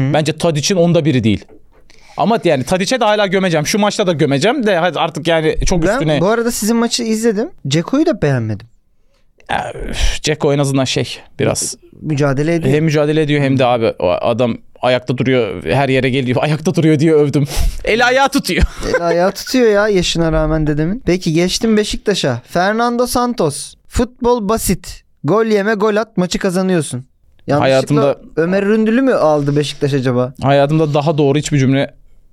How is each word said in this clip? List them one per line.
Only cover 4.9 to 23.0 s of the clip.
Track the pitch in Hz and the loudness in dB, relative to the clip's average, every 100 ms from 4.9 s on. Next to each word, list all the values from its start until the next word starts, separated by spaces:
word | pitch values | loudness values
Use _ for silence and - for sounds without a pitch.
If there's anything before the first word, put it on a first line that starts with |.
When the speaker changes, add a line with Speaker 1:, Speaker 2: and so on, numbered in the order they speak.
| 139 | 0
Speaker 1:
artık | 165 160 - | -4 -4 0
yani | 165 156 - - | 0 0 0 0
çok | 180 | 2
Speaker 2:
Ben | 165 | 0
Speaker 1:
üstüne. | 254 160 147 | 0 0 0
Speaker 2:
bu | 180 | 2
arada | 233 233 | 0 -2
sizin | - 208 233 | -4 -2 0
maçı | 233 - | 0 -2
izledim. | 226 220 233 196 320 - 139 | -2 0 0 0 -4 -8 -4
Ceko'yu | 156 - 277 330 | -2 0 0 0
da | 233 | 0
beğenmedim. | 147 131 110 101 - _ _ _ _ _ _ _ - | 0 0 -2 -6 -12 _ _ _ _ _ _ _ -6
Speaker 1:
Ya, | - - - - | -6 -6 -10 -8
üf, | - - - | -2 0 0
Dzeko | 151 147 143 | -4 -2 0
en | 143 | 0
azından | 139 135 | 0 0
şey | 131 139 120 - - - | -2 -2 -4 -10 -14 -4
biraz | 110 - - - - - | -2 -2 -6 -10 -20 -12
Speaker 2:
Mücadele | 156 143 143 131 156 170 | -6 -2 0 0 -2 -2
ediyor. | 165 | 0
Speaker 1:
hem | 151 | 0
mücadele | 160 151 147 156 | 2 2 2 0
ediyor | 147 147 | 0 0
hem | 135 135 | 2 2
de | 120 | 2
abi | 120 113 - | 2 0 0
o | 87 | 0
adam | 85 - 113 123 117 - - | 0 0 0 0 -2 -12 -4
ayakta | 123 123 123 127 | 0 0 -2 -4
duruyor, | 127 127 110 90 73 | 0 0 0 -4 -2
her | 131 139 | 0 2
yere | 131 127 | 0 0
geliyor, | 135 123 117 | 0 0 0
<laughs> | |
ayakta | 151 151 180 170 | 0 -2 0 2
duruyor | 156 151 | 2 4
diye | 160 | 4
övdüm. | 151 147 143 143 - - | 4 2 0 0 0 0
<laughs> | - | 0
El | - 220 247 | -2 0 2
ayağı | 262 269 | 2 2
tutuyor. | 269 - 147 - - - 254 | 0 -2 0 0 -2 -4 0
Speaker 2:
El | 170 | 0
ayağı | 170 185 | 2 0
tutuyor | - - 254 233 | -2 -2 2 4
ya | 202 214 | 4 2
yaşına | 190 - 165 165 | 2 0 0 0
rağmen | 156 156 156 151 | 0 0 0 0
dedemin. | 151 160 240 - | -2 -2 -4 -2
Peki | 185 190 | -2 0
geçtim | 156 180 - 226 214 | 0 0 0 0 0
Beşiktaş'a. | 208 - - 185 147 117 - | 0 -4 -2 -2 -2 -4 -4
Fernando | 175 190 220 240 240 | -2 0 0 -2 0